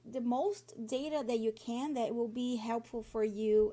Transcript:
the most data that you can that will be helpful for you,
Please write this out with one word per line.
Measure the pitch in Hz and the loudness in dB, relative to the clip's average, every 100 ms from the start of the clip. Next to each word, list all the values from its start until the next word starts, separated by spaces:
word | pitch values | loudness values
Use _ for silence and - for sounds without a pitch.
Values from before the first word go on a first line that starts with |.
the | - 254 | -10 -4
most | 240 247 370 403 - - 220 | 0 2 2 -2 -6 -12 -4
data | 262 302 302 233 | -4 -2 -2 0
that | 233 | 0
you | 220 | 0
can | 220 - 240 285 | -2 -4 -4 -2
that | 269 226 233 | 0 0 0
will | 233 | -2
be | 240 247 240 | -2 -2 -2
helpful | 226 233 233 233 | -2 -4 -4 -8
for | 220 220 | -6 0
you, | 220 202 220 214 214 | 0 0 4 6 6